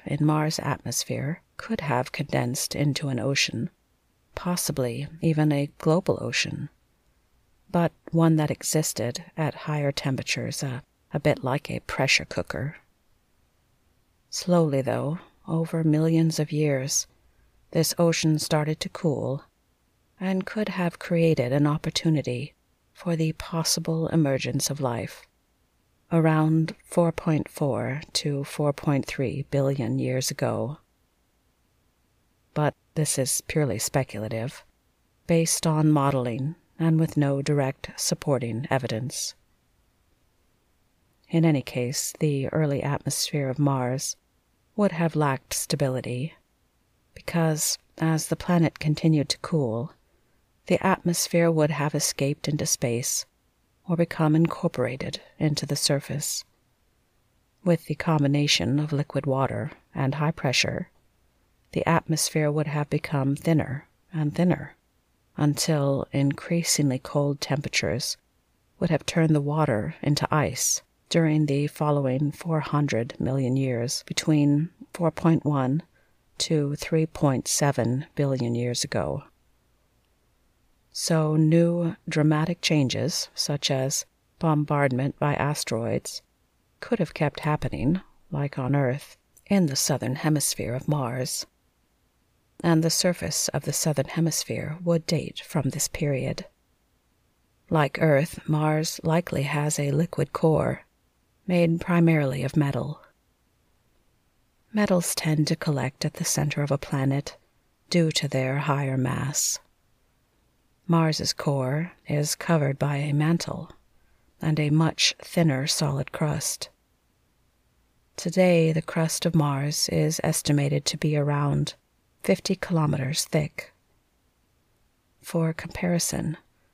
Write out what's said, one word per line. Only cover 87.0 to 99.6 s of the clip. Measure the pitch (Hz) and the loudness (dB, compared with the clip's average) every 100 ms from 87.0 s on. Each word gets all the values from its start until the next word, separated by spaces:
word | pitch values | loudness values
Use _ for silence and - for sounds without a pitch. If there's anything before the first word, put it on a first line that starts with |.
| 165 - | -2 -2
kept | 147 - | -2 -2
happening, | 151 151 123 69 127 185 - _ _ | -2 -2 -2 -2 0 0 -4 _ _
like | 143 143 - | -6 -4 -4
on | 127 143 | 0 2
Earth, | 131 143 - - _ _ - | 0 -2 -8 -20 _ _ 0
in | 202 160 | 2 2
the | 135 | 0
southern | - 139 117 135 | 0 0 -2 -2
hemisphere | 151 151 - - - 127 | 0 0 0 -4 -4 -4
of | - | -2
Mars. | 151 120 127 127 - - _ _ _ _ _ _ _ _ _ _ - | -2 -2 -4 -4 -6 -10 _ _ _ _ _ _ _ _ _ _ -4
And | 170 160 | 2 2
the | 160 | 2
surface | - 180 175 160 - - | 2 0 0 -4 -4 -4
of | 143 | -4
the | 151 | -4
southern | - 160 143 135 | -2 0 0 -2
hemisphere | 165 165 - - 113 - 160 | 0 0 0 -4 -6 -6 -4
would | 175 165 - | 0 0 0
date | 156 127 - | -2 -2 -10
from | - 156 131 | -6 -2 -2
this | 151 - | -2 -4
period. | - 147 135 131 - - _ _ _ _ _ _ _ _ _ _ _ - | -2 -2 -2 -2 -6 -10 _ _ _ _ _ _ _ _ _ _ _ -2
Like | 160 143 - | 0 0 2
Earth, | 160 139 160 - - | 4 4 2 -4 -2
Mars | 151 156 156 160 - | 0 2 0 -2 -4
likely | 160 160 - - | 0 0 0 -4
has | 143 147 | -2 -2